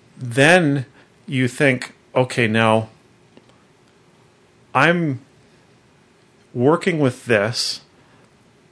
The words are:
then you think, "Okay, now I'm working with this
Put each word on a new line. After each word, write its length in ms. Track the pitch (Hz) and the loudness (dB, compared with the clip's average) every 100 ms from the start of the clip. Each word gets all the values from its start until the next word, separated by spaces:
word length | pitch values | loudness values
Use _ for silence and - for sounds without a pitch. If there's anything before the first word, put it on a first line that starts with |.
| _ - | _ -14
then 720 | 123 120 147 180 156 139 120 _ _ _ - | -6 2 4 4 2 -2 -6 _ _ _ -8
you 220 | 135 123 | -2 -2
think, 460 | - 143 123 - - _ | 0 0 0 -6 -18 _
"Okay, 320 | 127 127 - 113 | -4 -2 -2 -2
now 400 | 113 113 110 110 - _ _ _ - _ _ _ _ _ _ _ _ _ _ _ _ _ | 2 2 2 -2 -14 _ _ _ -20 _ _ _ _ _ _ _ _ _ _ _ _ _
I'm 460 | 127 151 175 160 123 - _ _ _ _ _ _ _ _ _ _ _ _ | 0 0 0 -2 -6 -12 _ _ _ _ _ _ _ _ _ _ _ _
working 440 | 123 131 170 196 165 | -2 0 2 0 0
with 280 | 135 - - | -2 -2 0
this 540 | 110 107 117 - - _ _ _ _ _ _ _ _ _ | 0 0 -4 -8 -10 _ _ _ _ _ _ _ _ _